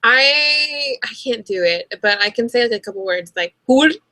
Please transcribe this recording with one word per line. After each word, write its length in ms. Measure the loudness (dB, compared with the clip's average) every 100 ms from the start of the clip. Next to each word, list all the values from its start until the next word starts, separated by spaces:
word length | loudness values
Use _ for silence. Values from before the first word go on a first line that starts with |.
I, 920 | 4 4 4 2 2 0 -4 -6 -8 -8
I 100 | -10 -10
can't 200 | -6 -6
do 180 | -4 -2
it, 360 | 0 0 -4 -4
but 200 | 0 0
I 100 | 0
can 180 | -2 -2
say, 140 | 0
like, 100 | 0
a 80 | -2
couple 240 | -8 -10
words, 280 | -4 -4 -4 -6
like, 180 | -6 _ _
hoor 240 | 4 4 2 _